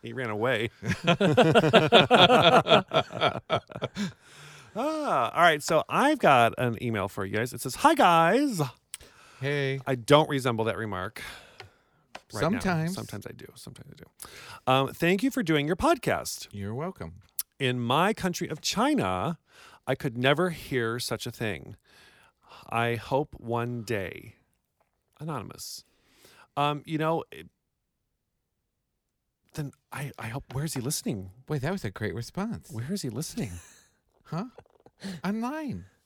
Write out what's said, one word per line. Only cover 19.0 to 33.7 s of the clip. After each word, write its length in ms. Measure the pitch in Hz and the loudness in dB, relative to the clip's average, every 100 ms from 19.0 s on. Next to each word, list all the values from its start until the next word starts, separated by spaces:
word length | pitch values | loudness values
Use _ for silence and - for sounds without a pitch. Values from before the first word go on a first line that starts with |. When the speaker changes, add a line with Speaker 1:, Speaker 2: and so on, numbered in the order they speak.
| 101 92 117 170 _ - - - - | 0 0 -2 -6 _ -20 -20 -16 -6
Speaker 1:
I 80 | 131 | -4
could 200 | 143 117 | -4 0
never 320 | 135 147 180 | 2 4 2
hear 480 | 156 - 131 113 120 | -2 -6 -2 -2 -4
such 260 | - 113 - | -6 -6 -8
a 60 | |
thing. 440 | - 113 82 - 98 _ - - _ _ _ _ - - | -6 -6 -6 -10 -20 _ -20 -20 _ _ _ _ -20 -6
I 240 | 117 117 | -2 -2
hope 400 | 117 - 135 151 - | -4 -2 -4 -4 -10
one 420 | 117 117 120 120 | -6 -4 -4 -6
day." 540 | 107 110 92 - - - _ _ _ _ _ _ _ _ | -4 -4 -6 -12 -20 -20 _ _ _ _ _ _ _ _
Anonymous. 640 | 156 143 98 - - - _ _ _ _ - - _ - | -10 -10 -10 -14 -14 -16 _ _ _ _ -20 -20 _ -4
Um, 280 | 147 147 - | -2 -2 -6
you 140 | 156 | -4
know, 240 | 160 165 - | -2 -4 -6
it, 160 | - 85 _ _ _ _ _ _ _ _ _ _ _ _ _ _ _ _ _ _ _ _ - | -18 -20 _ _ _ _ _ _ _ _ _ _ _ _ _ _ _ _ _ _ _ _ -10
then 160 | 143 - _ | -10 -12 _
I, 200 | - 143 - | -12 -10 -10
I 80 | 113 | -8
hope, 160 | 123 - | -8 -8
where's 220 | 127 156 139 | -6 -4 -4
he 60 | |
listening? 500 | 120 160 233 113 95 92 - | -4 -4 -4 -6 -8 -16 -8
Speaker 2:
Wait, 160 | 151 | -4
that 80 | 135 | -2
was 120 | 190 | -4
a 60 | 107 | -6
great 220 | - 107 | -6 -6
response. 560 | 87 117 - 214 190 - | -6 -8 -6 -6 -8 -10
Speaker 1:
Where 220 | 113 123 | -10 -6
is 80 | 202 | -6
he 80 | 139 | -6
listening? 420 | 110 160 240 127 87 - | -6 -8 -8 -8 -10 -16